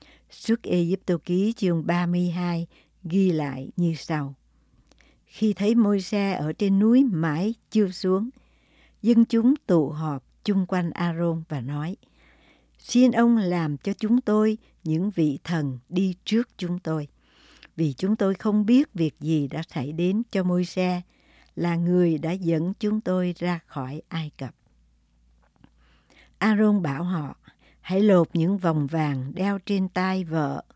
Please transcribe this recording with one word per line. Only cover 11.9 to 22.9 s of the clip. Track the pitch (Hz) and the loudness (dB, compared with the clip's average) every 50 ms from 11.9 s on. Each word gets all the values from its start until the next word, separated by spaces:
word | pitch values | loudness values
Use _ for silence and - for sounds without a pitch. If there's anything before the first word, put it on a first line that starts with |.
| 190 - _ _ _ _ _ _ _ _ _ _ _ _ _ _ _ _ | -10 -12 _ _ _ _ _ _ _ _ _ _ _ _ _ _ _ _
"Xin | - - - 247 254 254 | -8 -2 2 4 4 6
ông | 233 - 233 233 240 226 | 4 4 4 4 4 4
làm | 202 180 180 175 165 151 147 139 | 2 0 0 0 0 -2 -2 -4
cho | - 196 202 | -4 -6 -6
chúng | - - 208 233 247 | -4 -2 0 0 2
tôi | - - 214 214 214 220 214 214 _ _ _ _ - | 2 2 2 2 2 2 0 -2 _ _ _ _ -6
những | 165 156 160 185 208 | -2 -2 0 -2 -2
vị | 196 - 160 151 135 - - | 0 0 0 0 0 -2 -6
thần | - 180 165 147 139 127 120 - - | -4 -4 -2 -2 -2 -4 -8 -10 -6
đi | 170 185 196 190 180 - - | -4 -2 -2 -2 -2 -6 -6
trước | - 208 226 240 - _ - | -2 -2 -2 -2 -2 _ -10
chúng | 190 170 180 180 | -8 -6 -6 -6
tôi, | - 160 160 156 147 143 _ _ _ _ _ _ _ - - - - - _ | -4 -4 -4 -4 -6 -8 _ _ _ _ _ _ _ -20 -20 -20 -20 -12 _
vì | - 165 147 135 | -2 -2 -2 -2
chúng | - - 196 214 | -2 -2 -2 0
tôi | - 202 190 196 | 0 0 0 -2
không | - - 220 208 214 208 | -2 -2 0 0 0 2
biết | 202 240 254 302 - - | 4 4 4 4 2 0
việc | 175 165 156 - - | -2 -2 -2 -2 -4
gì | 147 151 160 151 143 135 | -4 -2 0 0 -2 -2
đã | - 147 160 - | -6 -8 -10 -8
xảy | - 160 123 143 | -6 -6 -6 -6
đến | 160 160 175 180 196 214 233 - | -4 -2 -2 0 0 -2 -2 -4
cho | - 196 185 | -4 -2 -2
Môi-se, | 180 180 180 180 175 - 190 185 180 180 180 180 _ _ _ _ _ _ _ _ _ - | 0 0 0 -2 -2 -2 -2 -2 0 -2 -2 -6 _ _ _ _ _ _ _ _ _ -8
là | - 165 175 170 | -4 -4 -2 -2
người | 170 170 170 175 180 180 170 160 147 | 0 0 2 2 4 4 4 2 0
đã | 147 156 | -2 -4
dẫn | 175 190 190 165 170 156 160 180 202 - | -4 -2 -2 0 0 0 0 -2 -4 -4
chúng | - 208 | -4 -2